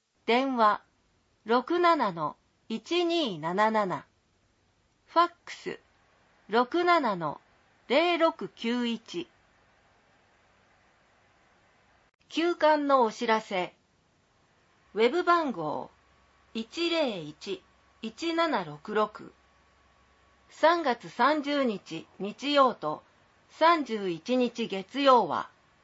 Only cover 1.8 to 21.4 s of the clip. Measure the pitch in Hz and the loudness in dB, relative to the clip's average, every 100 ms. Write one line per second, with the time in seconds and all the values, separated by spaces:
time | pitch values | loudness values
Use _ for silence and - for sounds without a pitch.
1.8 | 349 320 214 170 151 - _ _ - 226 | 2 2 0 -2 -6 -8 _ _ -10 -10
2.8 | - 349 339 339 262 165 160 190 220 220 | -4 -2 0 -2 -2 -4 -4 0 2 2
3.8 | 196 143 - _ _ _ _ _ _ _ | -2 -4 -10 _ _ _ _ _ _ _
4.8 | _ _ _ 330 349 - - - - - | _ _ _ 0 0 -2 -18 -14 -12 -14
5.8 | _ _ _ _ _ _ - 220 254 339 | _ _ _ _ _ _ -2 0 2 0
6.8 | 349 339 240 185 156 - _ _ _ _ | 2 2 2 -2 -4 -8 _ _ _ _
7.8 | - 269 349 330 330 330 190 - 226 247 | 0 2 2 2 2 0 -10 -8 -4 -2
8.8 | 240 226 - 175 - _ _ _ _ _ | -4 -6 -8 -12 -12 _ _ _ _ _
9.8 | _ _ _ _ _ _ _ _ _ _ | _ _ _ _ _ _ _ _ _ _
10.8 | _ _ _ _ _ _ _ _ _ _ | _ _ _ _ _ _ _ _ _ _
11.8 | _ _ _ _ _ - 349 339 302 302 | _ _ _ _ _ -4 -2 2 2 2
12.8 | 285 269 220 - 226 220 - 190 240 - | 4 2 2 0 0 0 0 -6 -6 -10
13.8 | _ _ _ _ _ _ _ _ _ _ | _ _ _ _ _ _ _ _ _ _
14.8 | _ 196 240 339 349 339 202 165 151 - | _ 0 0 2 2 2 0 -4 -6 -6
15.8 | - _ _ _ _ _ _ 220 220 330 | -10 _ _ _ _ _ _ -12 -10 -6
16.8 | 339 330 269 190 151 - 403 - _ _ | -2 0 -2 -4 -12 -12 -10 -10 _ _
17.8 | _ _ 220 - 330 330 330 233 160 147 | _ _ -14 -8 -4 -2 0 -2 -6 -12
18.8 | - 214 208 - - - _ _ _ _ | -4 -2 -2 -4 -20 -20 _ _ _ _
19.8 | _ _ _ _ _ _ _ - 302 339 | _ _ _ _ _ _ _ 2 2 4
20.8 | 285 233 165 - 262 311 | 0 -4 -8 0 0 0